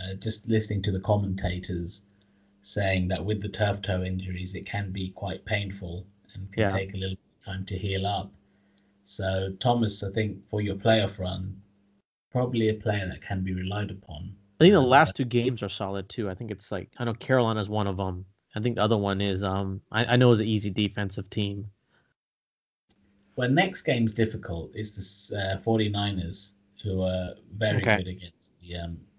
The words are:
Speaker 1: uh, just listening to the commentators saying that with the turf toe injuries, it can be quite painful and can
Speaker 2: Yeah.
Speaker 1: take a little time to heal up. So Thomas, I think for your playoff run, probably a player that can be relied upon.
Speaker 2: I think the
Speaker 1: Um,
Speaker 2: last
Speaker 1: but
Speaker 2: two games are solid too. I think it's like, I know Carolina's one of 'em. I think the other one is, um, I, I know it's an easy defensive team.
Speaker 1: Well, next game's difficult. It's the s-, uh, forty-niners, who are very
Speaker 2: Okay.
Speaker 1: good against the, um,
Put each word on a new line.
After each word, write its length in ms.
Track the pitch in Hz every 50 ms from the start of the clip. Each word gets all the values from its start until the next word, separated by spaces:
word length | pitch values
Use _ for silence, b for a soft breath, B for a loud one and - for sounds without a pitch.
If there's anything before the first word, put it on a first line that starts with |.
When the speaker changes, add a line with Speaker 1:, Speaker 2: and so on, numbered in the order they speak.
| 87
Speaker 1:
uh, 100 | 92 95
just 320 | 95 - 113 104 - - 113
listening 360 | 110 107 104 - 104 101 95
to 80 | 104
the 80 | 92 92
commentators 1040 | - - 107 104 101 95 92 95 - 87 90 90 - - 92 87 85 85 - - - b b b b b b b b b b _
saying 460 | - - - 107 101 95 95 92 92 90
that 180 | 92 90 87
with 160 | 101 107 101
the 80 | - 104
turf 320 | - - 107 101 98 101
toe 220 | - - 95 92 92
injuries, 500 | 92 95 92 92 92 90 90 92 90 95
it 140 | 92 - -
can 240 | - 104 101 95
be 180 | 92 98 92 92
quite 340 | - - - 95 87 - -
painful 600 | - 110 101 101 95 98 - - 87 85 90 95 - - _ _ _ -
and 160 | - 95 -
can 100 | - 113 110
Speaker 2:
Yeah. 60 | 98
Speaker 1:
take 240 | 95 95 95 95 98
a 40 | 98
little 200 | 95 95 95 - _ _ _ _ -
time 220 | - 95 95 92
to 120 | - 101 87
heal 280 | - 101 95 95 95
up. 260 | 101 101 95 98 - - _ b b b b b b b b b b b b _
So 480 | - - - 98 95 95 95 95 95 95 -
Thomas, 440 | - 123 120 120 113 107 - - -
I 80 | 95
think 360 | 95 113 107 104 95 - - -
for 140 | - 104
your 140 | 104 101 92
playoff 420 | 95 - 120 113 113 101 98 - -
run, 420 | 95 92 92 92 92 95 95 - - _ _ _ _ _ _ _ _ _ _ _ _ _
probably 400 | - 127 123 117 - 113 110 107
a 60 | 107
player 320 | 107 - 113 104 101 95 92
that 140 | 92 -
can 200 | - - 98 95
be 140 | 92 95 92
relied 340 | 92 92 92 98 - 92 92
upon. 460 | 95 - - - 82 76 90 98 - - _ _ _ -
Speaker 2:
I 60 | 156
think 80 | 180 208
the 80 | 180
Speaker 1:
Um, 40 | 135 123
Speaker 2:
last 200 | 131 139 160 123 -
Speaker 1:
but 20 |
Speaker 2:
two 100 | - 135
games 380 | 120 120 120 117 131 123 113 104
are 60 | 98
solid 400 | - - 107 95 98 98 95 98
too. 200 | - - 110 101
I 60 | 92
think 160 | 92 120 110
it's 200 | 104 - - -
like, 200 | 117 117 - - _ -
I 80 | 123
know 100 | 117 110
Carolina's 540 | 113 - - 135 131 120 113 113 110 104 107
one 180 | 107 107 101 98
of 120 | 95 92
'em. 260 | 98 95 90 90 95 - _ _ _ _ -
I 60 | 110
think 160 | 107 120 117
the 80 | 98 101
other 140 | 110 113 104
one 240 | 101 98 98 98
is, 200 | 101 101 95 95
um, 400 | 101 95 95 98 101 95 98 98 - _
I, 140 | - 110 120
I 100 | 110 120 123
know 140 | 127 123
it's 100 | 120 104
an 60 | 107 107
easy 220 | 110 104 98 104
defensive 600 | 92 - 107 101 - - 104 98 - - 101 -
team. 400 | - 113 104 101 101 101 98 104 - _ _ _ _ _ _ _ _ _ _ _ _ _ _ _ _ _ _ _ _ _ _ - - _ _ _ _ _ _ _ _
Speaker 1:
Well, 140 | - 123 123
next 340 | 135 165 190 190 190 - -
game's 280 | - 139 117 117 110 -
difficult. 580 | - 113 110 - 107 98 - 87 85 78 - -
It's 180 | 107 107 104
the 100 | - 101
s-, 300 | 92 - - - - -
uh, 260 | 101 104 98 95 95 92
forty-niners, 1000 | - 113 113 110 110 107 101 101 101 101 101 92 85 85 85 - - - - _ _ _ _ - -
who 200 | 101 95 95 92
are 320 | 92 92 92 92 90 - - - - -
very 240 | 104 110 107 104 107
Speaker 2:
Okay. 200 | 101 120 107 104
Speaker 1:
good 100 | 92 92
against 440 | 92 - - 87 - _ - - _ _
the, 160 | 87 87 87 87
um, 220 | 85 85 85 - - - _